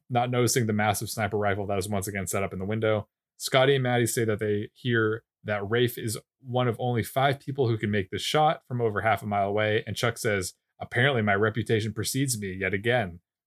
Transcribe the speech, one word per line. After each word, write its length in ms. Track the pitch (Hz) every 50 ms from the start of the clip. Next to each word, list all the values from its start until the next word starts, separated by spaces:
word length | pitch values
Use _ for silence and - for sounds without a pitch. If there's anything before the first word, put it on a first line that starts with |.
| _ -
not 200 | 123 120 123 127
noticing 380 | 127 123 123 110 - 135 117 107
the 60 | 107
massive 360 | 104 104 107 101 - 113 101
sniper 280 | - 117 107 101 110 104
rifle 280 | 104 101 95 104 98
that 120 | 95 101 98
is 80 | 90 101
once 180 | 104 98 92 107
again 200 | 101 98 95 -
set 160 | - 101 98
up 100 | 92 -
in 60 | 92
the 60 | 95
window. 420 | 98 110 113 110 110 107 104 101 _ _ _ _ _ _ -
Scotty 360 | - - - 135 131 139 143
and 80 | 135 127
Maddie 220 | 123 123 123 120
say 200 | 113 - 127 113
that 140 | 110 107 101
they 300 | 110 107 104 104 107 - _
hear 500 | - - 127 120 113 110 107 110 117 _ _ _ _ -
that 220 | 110 107 104 101 98
Rafe 280 | 113 120 123 117 - -
is 200 | - 113 107 - - _ _ _
one 260 | 135 131 120 123 123 123
of 80 | 110 110
only 220 | 120 123 123 113
five 380 | - - - 131 135 143 131 135
people 300 | - - 135 139 135 120
who 80 | 117 110
can 120 | - 104
make 200 | 104 104 95 -
this 120 | - 92
shot 400 | - - - 151 151 151 - - _ -
from 140 | 127 120
over 180 | 117 113 104 101
half 240 | 92 110 104 98 117
a 20 |
mile 220 | 107 101 101 98 101
away, 380 | 101 107 107 107 107 113 - 113
and 80 | 98
Chuck 220 | - - 120 117 -
says, 360 | - 113 104 98 90 - - _ _ _ _ -
"Apparently 400 | - - - 120 123 143 139 117
my 120 | 107 104 98
reputation 600 | 98 107 110 107 117 104 - 117 110 107 113 107
precedes 440 | - 98 - - 135 143 135 120 107
me 140 | 104 95
yet 220 | 92 95 95 92 101
again." 480 | 98 101 117 123 123 107 90 82 87 _ _ _ _ _